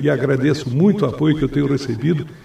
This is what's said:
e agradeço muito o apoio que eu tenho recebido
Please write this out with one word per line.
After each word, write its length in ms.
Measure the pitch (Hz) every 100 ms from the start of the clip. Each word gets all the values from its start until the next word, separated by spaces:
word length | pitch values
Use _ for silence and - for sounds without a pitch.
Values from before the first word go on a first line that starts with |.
e 40 | 143
agradeço 600 | 139 135 139 139 143 -
muito 340 | 127 196 202
o 60 | 143
apoio 260 | 135 156 151
que 80 |
eu 60 | 139
tenho 160 | 147 143
recebido 600 | 139 - 110 143 160 - -